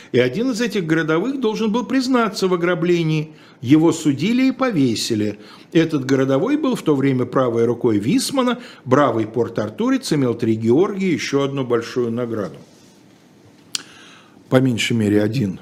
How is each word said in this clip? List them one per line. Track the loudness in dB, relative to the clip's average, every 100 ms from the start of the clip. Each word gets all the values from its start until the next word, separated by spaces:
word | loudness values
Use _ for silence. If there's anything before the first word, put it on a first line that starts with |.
| -4
и | 0
один | 2 0 -2
из | -2
этих | -2 -2 0
городовых | 0 0 0 -2 -2
должен | -2 -2 -2
был | -2
признаться | -2 -2 0 0 0 0 -2
в |
ограблении. | 0 0 0 0 0 2 -2 -4 -12 -20 -8
Его | 2 4 4
судили | 2 0 0 0 2 0
и |
повесили. | 0 -2 2 0 0 -2 -2 -2 -4 -14 -20 -2
Этот | 0 2 0 0
городовой | 0 2 0 0 0
был | -2
в | -2
то | 0 0
время | 2 0 0
правой | 0 0 2 0
рукой | 2 2 0
Висмана, | 2 0 0 -2 -2 -2 -8 -12 0
бравый | 4 4 2 -2
порт-артурец, | -2 -2 -2 -6 -4 -2 -2 0
имел | 0 0
три | 0 0
Георгия | 0 2 2 2 0 -2
и |
ещё | -2 -2 -2
одну | -2 -4 -2
большую | -2 -2 -4 -4
награду». | -4 -4 -6 -6 -10 -20 -20 -20 -20 -20 -20 _ -20 -20 -20 -14 -14 -14 -20 -20 -20 -20 -20 0
По | 2
меньшей | 2 0 -2 0
мере, | 2 2
один | 2 -2 -4 -4